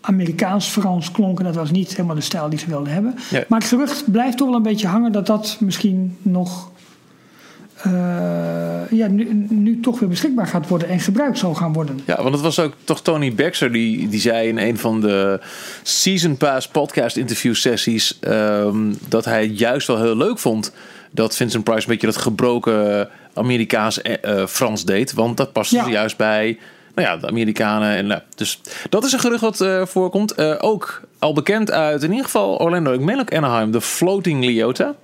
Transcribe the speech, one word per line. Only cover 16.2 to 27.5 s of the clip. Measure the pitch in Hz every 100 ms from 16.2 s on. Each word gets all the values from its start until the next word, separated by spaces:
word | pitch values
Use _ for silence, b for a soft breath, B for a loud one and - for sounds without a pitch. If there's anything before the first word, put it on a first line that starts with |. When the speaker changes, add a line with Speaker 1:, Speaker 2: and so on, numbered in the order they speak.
| 165 139
Speaker 2:
Pass | 147 131 -
podcast | 156 139 - 123 -
interview | 117 113 123 107
sessies, | 131 113 - 113 - -
ehm, | - 110 107 104 104 107 107 104 -
dat | 113 113
hij | 113 110
het | 104
juist | 113 139 -
wel | 113
heel | 113 113
leuk | 180 240
vond | 131 110 104 B B B B
dat | - 113 -
Vincent | 120 110
Price | 104 110
een | 110
beetje | 113 113
dat | 107
gebroken | 123 104 123 120 117 107 104 104 101 B B
Amerikaans, | - 123 123 110 113 107 -
eh, | - 107 104 101
eh, | 95
Frans | - 123 107 87
deed. | 98 127
Want | 110 113 110
dat | 143
paste | 113 104 240
Speaker 1:
Ja. |
Speaker 2:
ze | 127
juist | 107 110 -
bij, | 107 107 110 113 B B B -
nou | 131
ja, | 82
de | -
Amerikanen. | 117 110